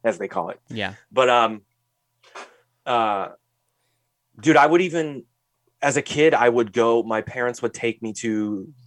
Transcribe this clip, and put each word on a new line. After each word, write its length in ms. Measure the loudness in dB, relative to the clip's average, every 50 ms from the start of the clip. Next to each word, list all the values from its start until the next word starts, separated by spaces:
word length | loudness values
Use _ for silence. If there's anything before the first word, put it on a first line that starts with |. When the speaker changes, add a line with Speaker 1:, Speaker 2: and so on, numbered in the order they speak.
| -4
Speaker 1:
as 140 | -4 -4 -4
they 100 | -6 -8
call 220 | -6 -6 -6 -6
it. 100 | -8 -14 _ -12
Speaker 2:
Yeah. 260 | -8 -6 -6 -6 -8 -12 _ _
Speaker 1:
But, 180 | 0 2 4 4
um, 340 | 4 4 4 2 -2 -6 _ _ _ _ _ _ _ _ _ _ _ _ _ _ -20 -20 -20 -20 _ _ _ _ _ _ -6
uh, 420 | -2 0 0 2 0 0 -2 -4 -8 -10 _ _ _ _ _ _ _ _ _ _ _ _ _ _ _ _ _ _ _ _ -4
dude, 180 | 2 4 6
I 100 | 6 6
would 140 | 6 4 2
even, 440 | 0 0 -2 -4 -4 -4 -6 -12 -14 _ _ _ _ _ _ _ _ _ _ -4
as 140 | -2 -2 -2
a 60 | -2
kid, 320 | -4 -4 0 2 4 4 4
I 140 | 4 4 4
would 240 | 4 2 0 0
go, 300 | 0 0 2 2 2 2
my 180 | 0 -2 -4 -4
parents 400 | -6 -6 -6 -4 -4 -4 -4 -4
would 120 | -6 -6 -6
take 280 | -4 -6 -6 -6 -6
me 100 | -8 -12 -10
to 540 | -6 -4 -4 -2 -2 -2 -4 -4 -8 -10 -12 -18 _ -18